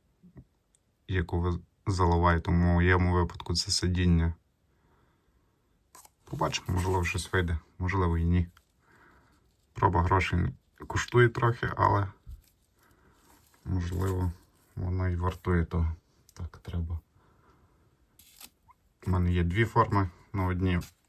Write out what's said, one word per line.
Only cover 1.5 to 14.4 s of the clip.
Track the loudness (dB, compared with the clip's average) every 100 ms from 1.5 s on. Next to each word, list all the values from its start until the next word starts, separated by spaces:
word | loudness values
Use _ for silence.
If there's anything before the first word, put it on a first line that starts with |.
| -4 -8 _ -4
заливаєте. | 2 2 4 4 2 2
В |
моєму | 2 4 4 4 4 4
випадку | 2 0 -4 -6
це | -4 -2
сидіння. | -2 0 2 4 4 2 -2 _ _ _ _ _ _ _ _ _ _ _ _ _ _ _ -20 -20 _
Побачимо, | -12 -4 -4 -4 -4
можливо, | -2 0 0
щось | -2 -4 -2
вийде, | -2 0 -4 -8 -8
можливо, | -4 0 0 0
і |
ні. | 2 2 0 -6 _ _ _ _ _ _ _ _ _ _ _
Проба | -2 0 2
грошей | 2 2 0 -2 -2 -6 _ -18 -8
коштує | -8 0 4 4
трохи, | 4 -2 0 -4 0
але, | 2 2 -2 -8 -20 -20 _ _ _ _ _ _ _ _ _ _ _ _
можливо, | -6 -6 -4 -4 -4 -2 -4 -6